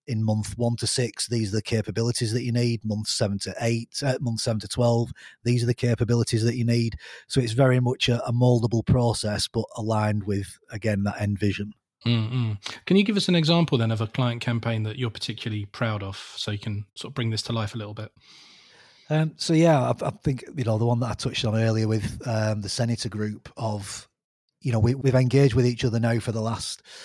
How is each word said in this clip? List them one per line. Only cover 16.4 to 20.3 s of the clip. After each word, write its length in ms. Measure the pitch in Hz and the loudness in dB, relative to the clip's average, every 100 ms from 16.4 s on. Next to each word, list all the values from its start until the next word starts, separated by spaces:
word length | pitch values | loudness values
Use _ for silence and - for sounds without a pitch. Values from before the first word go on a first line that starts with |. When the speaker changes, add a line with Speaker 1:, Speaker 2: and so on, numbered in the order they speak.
| - | -8
Speaker 2:
you 80 | 101 | -6
can 260 | - 104 104 - | -6 -8 -8 -14
sort 140 | - | -12
of 40 | |
bring 160 | 139 117 | -6 -4
this 120 | 110 | -4
to 100 | - | -4
life 240 | 117 104 113 | -4 -4 -6
a 20 | |
little 160 | 104 | -10
bit? 160 | 107 107 _ _ - - - - - - _ - | -12 -14 _ _ -20 -20 -20 -20 -20 -20 _ -2
Speaker 1:
Um, 260 | 156 160 - | 0 0 -2
so 180 | - | 2
yeah, 260 | 160 165 147 | 6 6 6
I, 260 | 123 123 - | 2 -2 -4
I 40 | |
think, 320 | - 151 | -4 -2